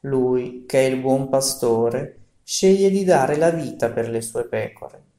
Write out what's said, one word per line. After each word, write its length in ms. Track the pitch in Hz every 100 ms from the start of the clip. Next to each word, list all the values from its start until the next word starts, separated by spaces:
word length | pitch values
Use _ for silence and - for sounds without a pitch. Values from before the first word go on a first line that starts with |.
Lui, 640 | 139 135 127 127 123 - -
che 200 | 135 131
è 40 |
il 120 | 127
buon 260 | 131 135 135
pastore, 1080 | 135 135 - 120 113 117 127 143 - - _
sceglie 460 | - - 190 196 196
di 140 | 196
dare 320 | 185 165 135 147
la 140 | 165
vita 420 | 165 131 - 117
per 180 | 117 117
le 120 | 113
sue 260 | 113 - 117
pecore 560 | 110 110 - - - _